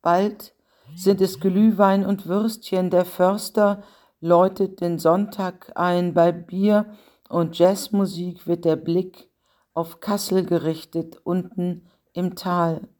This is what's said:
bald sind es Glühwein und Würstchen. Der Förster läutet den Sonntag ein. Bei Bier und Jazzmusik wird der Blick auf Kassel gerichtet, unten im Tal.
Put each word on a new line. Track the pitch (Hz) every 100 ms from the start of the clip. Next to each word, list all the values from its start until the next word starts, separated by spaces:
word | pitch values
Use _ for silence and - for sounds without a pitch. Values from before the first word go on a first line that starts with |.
bald | 170 175 208 202 - _ _ _ 127
sind | 165 185 196
es | 190 -
Glühwein | 196 185 220 190 196 196 190
und | 202 170
Würstchen. | 190 220 220 - 185 180
Der | 180 180
Förster | - 180 208 - - 208 202 - _ _ _
läutet | 165 170 185 190 190 190
den | 175 165
Sonntag | 160 175 208 202 185 180 - -
ein. | 175 175 175
Bei | 170 170
Bier | 170 - 180 202 208 208 - _ _ _
und | 170 165 165
Jazzmusik | 175 196 - 202 190 165 180 175 -
wird | 170 170
der | 156
Blick | 165 170 185 - _ _ _ _ _
auf | - 165 -
Kassel | - 202 - 190 175
gerichtet, | 170 151 160 - 165 165 -
unten | - 180 180 - 180 175 _ _ _
im | - 180 180
Tal. | 190 175 170 160 -